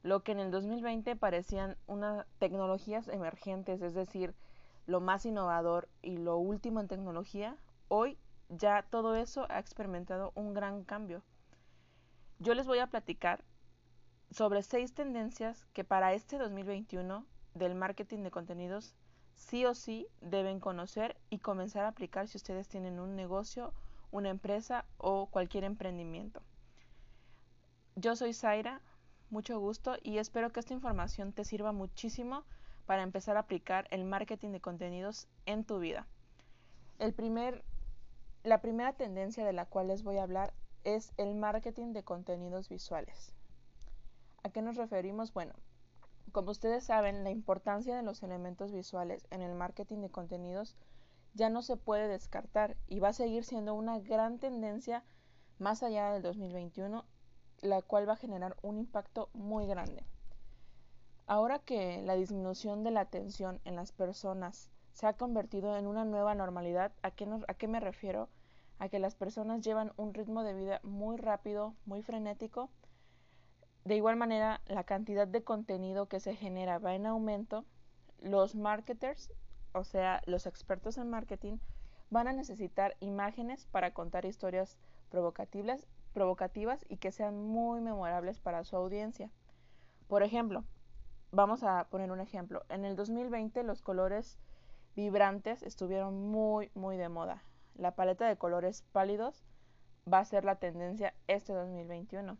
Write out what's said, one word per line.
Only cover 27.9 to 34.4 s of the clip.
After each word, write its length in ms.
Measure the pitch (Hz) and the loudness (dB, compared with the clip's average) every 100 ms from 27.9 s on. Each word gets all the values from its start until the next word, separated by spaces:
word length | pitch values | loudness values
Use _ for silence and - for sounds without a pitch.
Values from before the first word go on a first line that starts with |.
Yo 220 | - 220 233 | -2 0 2
soy 160 | 247 | 0
Zaira, 480 | 226 226 214 220 269 - - - - - | 2 2 4 0 -6 -12 -20 -20 -20 -6
mucho 320 | 214 214 226 | -6 -2 -2
gusto 360 | 202 220 - 254 | -2 0 -2 -2
y 140 | - 214 | 0 -2
espero 340 | 214 233 233 | 0 0 0
que 100 | 233 | -2
esta 120 | 233 | -4
información 600 | 254 262 196 - - 196 | -4 0 0 0 -2 -4
te 120 | 196 | -4
sirva 280 | 208 208 208 | -4 -2 0
muchísimo 720 | 208 190 - 226 226 240 269 294 - - - - | -2 -4 -4 -6 -4 -4 -6 -8 -14 -12 -14 0
para 160 | 190 | 2
empezar 340 | 185 190 190 208 | 2 -2 2 2
a 40 | |
aplicar 460 | 214 180 - 190 196 | 2 -2 0 0 0
el 140 | 190 | -2
marketing 480 | 185 196 214 220 | 0 0 -2 -4